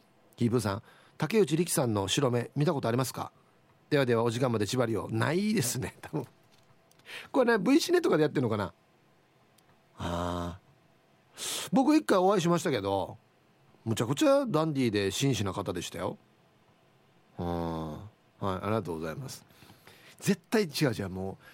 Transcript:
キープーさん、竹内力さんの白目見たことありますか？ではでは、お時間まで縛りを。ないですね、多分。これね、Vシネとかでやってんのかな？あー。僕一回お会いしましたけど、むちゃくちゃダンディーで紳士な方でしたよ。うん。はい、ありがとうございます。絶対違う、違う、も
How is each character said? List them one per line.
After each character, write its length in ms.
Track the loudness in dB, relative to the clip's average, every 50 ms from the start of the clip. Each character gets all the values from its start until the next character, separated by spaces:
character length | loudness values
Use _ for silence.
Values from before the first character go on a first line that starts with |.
| _ _ _ _ _ _ _
キ 120 | 0 0 2
ー 40 |
プ 60 | 2 2
ー 20 |
さ 160 | 0 0 -4
ん、 80 | -4 -8 -14 -20 -20 _ _ _ _
竹 220 | -4 0 2 2
内 160 | 4 4 2
力 160 | 0 0 0
さ 140 | 0 0 0
ん 80 | 0 0
の 140 | 0 0 0
白 240 | 0 0 0 2
目 180 | 0 0 -2 -2 -2
見 100 | 0 0
た 80 | 0 0
こ 80 | 0
と 60 | -2 0
あ 40 |
り 60 | 0 0
ま 80 | -2
す 80 | -2 -4
か？ 180 | -8 -10 -10 -12 _ _ _ _ _ _ _ _ _ _ _
で 80 | 2 2
は 80 | 4
で 100 | 4 2
は、 80 | 2 2
お 80 | 0
時 80 | 0 0
間 120 | 0 0
ま 80 | 2 0
で 60 | 0
縛 180 | 0 0 -2 0
り 120 | 0 0 -4
を。 120 | -4 -4
な 200 | -2 -2 0 0
い 220 | 0 0 0 0 0
で 80 | 0
す 180 | 0 -2 -4 -4
ね、 160 | -6 -8 -10 -14
多 80 | -16 -8
分。 160 | -8 -8 -8 -8 _ _ _ _ _ _ _ _ _ _ _ _ _ _ _ -16 -16 -16 -14 0
こ 140 | 2 4 4
れ 120 | 6 4 4
ね、 60 | 4
V 160 | 4 4 4
シ 120 | 4 4
ネ 100 | 2 2
と 80 | 4 4
か 80 | 4 4
で 60 | 4
や 60 | 2
っ 20 |
て 80 | 2 0
ん 40 | 0
の 60 | 0
か 80 | 0 0
な？ 160 | -2 -4 -6 _ _ _ _ _ _ _ _ _ _ _ _ _ _ _ _ _ _ _ _ _ _ _ _ -10
あ 600 | -8 -6 -4 -4 -4 -4 -4 -4 -6 -6 -8 -12 -16 _ _ _ _ _ _ _ _ _ _ _ _ _ _ -10
ー。 320 | -8 -8 -8 -8 -6 0
僕 240 | 2 2 4 6 4
一 80 | 4 4
回 140 | 4 2 4
お 160 | 4 4 4
会 60 | 4
い 20 |
し 80 | 4 2
ま 80 | 2 2
し 60 | 2
た 80 | 0
け 100 | 0 0
ど、 360 | 0 0 0 0 -2 -4 -8 -16 _ _ _ _ _ _ _ _ _ _ _ _ _
む 100 | -4 -2
ち 60 | -2
ゃ 60 | 0 -2
く 80 | 0
ち 120 | 2 4 4
ゃ 180 | 4 4 2 0
ダ 180 | 0 0 0
ン 80 | 0 0
デ 80 | 0
ィ 60 | 0 0
ー 20 |
で 220 | 2 0 0 0
紳 240 | 0 0 0 0 0
士 80 | 0 -2
な 100 | -2 -4
方 180 | -4 -6 -6
で 100 | -6 -6
し 100 | -8 -8
た 80 | -8 -6
よ。 180 | -6 -6 -8 -8 _ _ _ _ _ _ _ _ _ _ _ _ _ _ _ _ _ _ _ _ _ _ _ -8
う 60 | -6
ん。 480 | -4 -4 -4 -4 -4 -4 -6 -6 -8
は 80 | -10 -12
い、 20 | -14 -16 -20 _ _ _ _ _
あ 200 | -6 -4 -4 -4 -4
り 60 | -2
が 100 | -2 -2
と 120 | -2 -4 -8
う 60 | -8
ご 60 | -8
ざ 60 | -8
い 40 | -8
ま 140 | -8 -10 -12
す。 160 | -14 -16 -18 _ -20 -20 -20 -20 -20 -20 _ -20 -20 -20 -20 -20 -20 -6
絶 220 | -2 -2 -2 -2 _ _
対 140 | 0 0 0
違 240 | 0 0 0 0 0
う、 60 | 0
違 100 | 0 -4
う、 60 | -6
も 280 | -6 -6 -8 -8 -8 -12 -16 -20